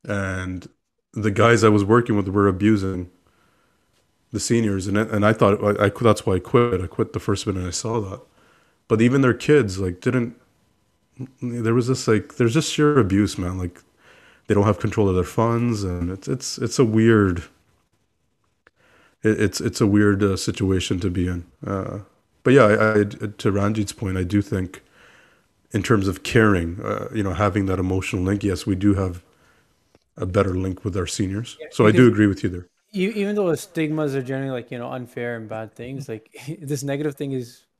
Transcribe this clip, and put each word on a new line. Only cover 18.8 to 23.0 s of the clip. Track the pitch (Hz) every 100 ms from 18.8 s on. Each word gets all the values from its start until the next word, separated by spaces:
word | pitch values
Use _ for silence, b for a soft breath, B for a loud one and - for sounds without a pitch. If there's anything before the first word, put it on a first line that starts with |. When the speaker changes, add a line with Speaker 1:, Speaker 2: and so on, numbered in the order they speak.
| b b b b
Speaker 1:
it, | 107 107
it's, | 101 -
it's | 117 -
a | 107
weird, | 104 104 98
uh, | 101 92
situation | - 90 95 95 - 92
to | 98
be | 90 87
in. | 90 85 _ 98
Uh, | 98 95 101 - _ _ _
but | -
yeah, | 135
I, | 107 107 110 107